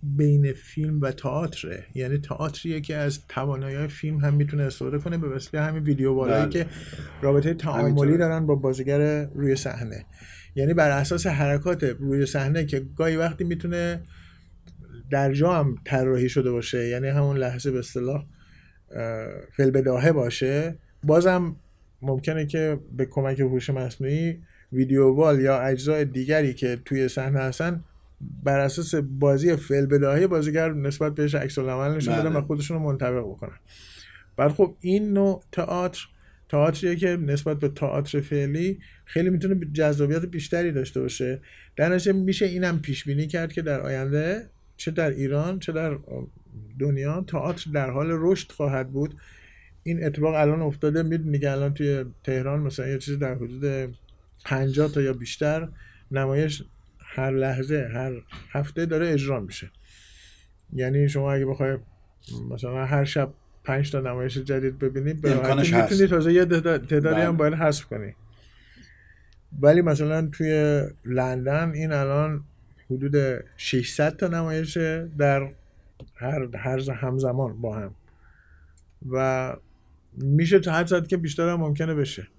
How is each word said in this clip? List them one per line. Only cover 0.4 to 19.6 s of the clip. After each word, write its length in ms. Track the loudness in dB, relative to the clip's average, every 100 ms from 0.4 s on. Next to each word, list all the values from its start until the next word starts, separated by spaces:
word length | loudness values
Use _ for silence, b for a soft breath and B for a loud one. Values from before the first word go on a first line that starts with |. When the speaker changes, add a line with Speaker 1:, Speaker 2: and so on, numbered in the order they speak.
| 4
Speaker 1:
فیلم 480 | 0 -8 -4 -2 0
و 100 | -2
تئاتره. 760 | -4 -4 -4 -4 -6 -10 -10 -10 -8
یعنی 220 | -2 -4
تئاتریه 640 | -4 -6 -6 -6 -6 -6
که 140 | -6 -4
از 240 | -4 -4 -8
توانایی‌های 580 | -6 -4 -4 -4 -6 -6
فیلم 300 | -6 -4 0
هم 160 | 2
می‌تونه 300 | 2 2 0
استفاده 360 | -2 -4 -4 -4
کنه 180 | -4 -4
به 120 | -4
وسیله 340 | -6 -6 -4
همین 200 | -2 -2
ویدیو 300 | 0 2 2
والایی 280 | 2 2 2
Speaker 2:
بله. 100 | 2
Speaker 1:
که 140 | 0 -4 B B B B -2
رابطه 320 | 2 4 4
تعاملی 300 | 0 -2 2
Speaker 2:
همینطوره. 340 | 4 4 6 4
Speaker 1:
دارن 280 | 4 2 2
با 100 | 2
بازیگر 720 | 2 0 0 2 2 0 -2
روی 300 | -2 0 0
صحنه. 500 | -2 -6 -8 -10 -14 B B B B -2
یعنی 180 | 2
بر 160 | 4 4
اساس 360 | 2 0 0 0
حرکات 560 | 0 2 2 0 0
روی 420 | -2 -2 -2 0 0
صحنه 400 | 0 0 0 0
که 200 | -2 -4 -2
گاهی 200 | 0 2
وقتی 280 | 0 -2
می‌تونه 580 | -4 -4 -4 -2 -2 -4 b b b b b -20 -20 -20 -20 -18 -2
در 240 | 0 2
جا 200 | 2 2
هم 220 | 4 2 -2 -2
طراحی 440 | 0 2 2 2
شده 220 | 2 0
باشه، 360 | 0 -2 -4 -2
یعنی 200 | -2 0
همون 300 | 2 2 2
لحظه 340 | -2 -2 -4
به 80 | -4
اصطلاح، 460 | -4 -6 -4 -4 -8 b b b b b -14
اه، 360 | -8 -6 -6 -8 -12 -6
فی‌البداهه 600 | 2